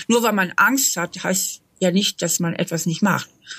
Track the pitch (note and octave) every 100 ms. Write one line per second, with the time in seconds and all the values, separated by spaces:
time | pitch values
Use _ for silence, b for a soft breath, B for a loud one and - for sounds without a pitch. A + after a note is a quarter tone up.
0 | - A#3 A#3 G3+ F3+ - A3 C4+ - -
1 | E3+ F3 F3 F#3+ - - _ _ F#3 F#3
2 | G3+ - E3+ - E3+ - F3 E3 F3 D#3+
3 | G3+ E3 - _ B